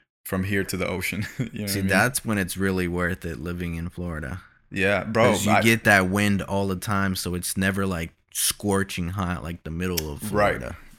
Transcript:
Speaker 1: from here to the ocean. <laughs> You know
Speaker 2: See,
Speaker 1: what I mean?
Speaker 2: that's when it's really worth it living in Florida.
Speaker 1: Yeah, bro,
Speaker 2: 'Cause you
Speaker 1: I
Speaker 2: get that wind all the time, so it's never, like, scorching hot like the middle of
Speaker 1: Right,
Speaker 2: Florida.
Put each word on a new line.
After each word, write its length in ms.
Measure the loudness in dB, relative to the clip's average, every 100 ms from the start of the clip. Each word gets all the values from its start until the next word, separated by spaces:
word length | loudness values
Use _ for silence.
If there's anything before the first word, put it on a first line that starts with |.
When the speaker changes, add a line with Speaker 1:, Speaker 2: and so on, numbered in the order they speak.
| _ _ -6
Speaker 1:
from 180 | -2
here 200 | 0 0 -2
to 120 | -2
the 100 | -2
ocean. 380 | -2 -4 -4 -6
<laughs> 80 | -6
You 220 | -6 -6
know 60 | -4
Speaker 2:
See, 60 | -2
Speaker 1:
what 20 |
I 40 |
mean? 60 | 2
Speaker 2:
that's 380 | 4 4 0 -2
when 120 | -2
it's 200 | -2 0
really 300 | 0 2 0
worth 380 | 0 -2 -2 -6
it 140 | -6
living 360 | -6 -6 -6 -6
in 140 | -6
Florida. 520 | -6 -6 -6 -8 -10 -14 _ _
Speaker 1:
Yeah, 320 | 0 2 2 2
bro, 260 | 4 4
Speaker 2:
'Cause 140 | 4 4
you 60 |
Speaker 1:
I 80 | 4
Speaker 2:
get 240 | 6 4 6
that 240 | 6 6
wind 320 | 4 2 2
all 240 | 0 -2 0
the 80 | -2
time, 400 | -2 0 0 -2
so 180 | -4
it's 240 | -4 -4 0
never, 280 | 0 0 -2
like, 240 | -2 -6 -12 _
scorching 760 | -4 -4 -2 0 2 0 -4 -4
hot 340 | -2 -4 -4
like 200 | -6 -10
the 80 | -8
middle 400 | -4 -2 -2 -2
of 200 | -4 -2
Speaker 1:
Right, 260 | 2 2 2
Speaker 2:
Florida. 200 | -6 -12 -18